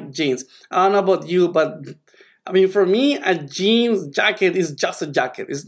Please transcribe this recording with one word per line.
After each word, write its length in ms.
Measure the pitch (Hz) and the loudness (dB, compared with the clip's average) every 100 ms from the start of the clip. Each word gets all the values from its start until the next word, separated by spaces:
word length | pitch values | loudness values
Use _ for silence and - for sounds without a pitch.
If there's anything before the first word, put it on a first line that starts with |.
| 143 | -8
jeans. 340 | 135 147 127 - - - | -4 -2 -2 -6 -20 -4
I 140 | 180 | 0
don't 80 | 190 | 2
know 80 | 202 | 2
about 280 | 190 170 143 | 2 0 0
you, 200 | 180 175 | 0 2
but 360 | 160 160 - - - _ _ _ _ | 2 0 -4 -16 -18 _ _ _ _
I 60 | - | 0
mean, 160 | 185 190 | 2 4
for 180 | 202 | 4
me, 300 | 185 220 285 | 2 4 2
a 180 | 277 190 | 0 0
jeans 760 | 165 139 - 202 233 233 202 143 | -2 -4 -2 2 2 2 -2 -2
jacket 460 | 202 208 - 185 | -2 -2 2 0
is 180 | 185 160 | 0 -4
just 280 | 143 - - | -2 -4 -4
a 60 | 156 | -4
jacket. 400 | 139 127 - - | -2 -2 -6 -10
It's 160 | 139 | -10